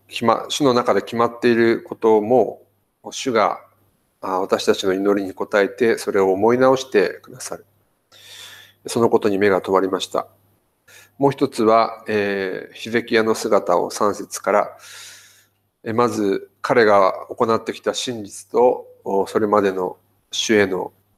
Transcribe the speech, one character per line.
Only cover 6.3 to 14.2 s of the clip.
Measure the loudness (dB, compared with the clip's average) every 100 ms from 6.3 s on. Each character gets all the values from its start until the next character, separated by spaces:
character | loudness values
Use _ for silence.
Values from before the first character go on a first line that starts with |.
思 | 2 2
い | 4
直 | 2 2
し | 0
て | 0 0 -4
く | -18
だ | -16
さ | -14 -14
る。 | _ _ _ _ _ -20 -20 -20 -20 -20 -20 _ -6
そ | 0
の | 2
こ | 2
と | 0
に | 0
目 | 2
が | 0
留 | 0
ま | 0
り | 0
ま | -4
し | -4
た。 | -6 -6 _ _ _ _ _ _ -20 _ -2
も | -2
う |
一 | 0 -2
つ | 0
は、 | 4 4 2 -4 -6
え | -4 -2 -4 -6 -8 -12
ー、 |
ヒ | -16 -4
ゼ | -4
キ | 0 2
ヤ |
の | 2
姿 | 0 0 0 2 0
を | 0
三 | -2 -2
節 | -2